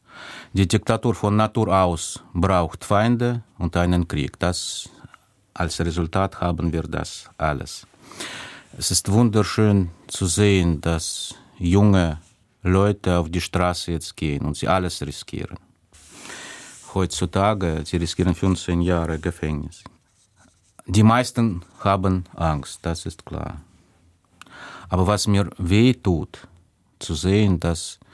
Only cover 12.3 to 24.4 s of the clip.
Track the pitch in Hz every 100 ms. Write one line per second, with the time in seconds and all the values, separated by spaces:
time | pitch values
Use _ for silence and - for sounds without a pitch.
12.3 | _ _ _ 90 95 101 101 92 87 80
13.3 | 87 - 87 90 87 - 82 - - 78
14.3 | 69 73 73 76 92 90 - 73 - -
15.3 | - - - - _ _ - - - -
16.3 | - - - - - - 98 90 - 90
17.3 | 98 104 104 87 78 76 87 82 - 90
18.3 | 85 95 90 - 85 87 85 82 80 87
19.3 | - 78 73 76 - - - _ _ _
20.3 | _ _ _ _ - - 101 107 123 123
21.3 | 120 113 87 - - 101 98 95 92 87
22.3 | - 82 73 - - 87 82 - - -
23.3 | 78 - 76 - _ _ _ _ _ _
24.3 | _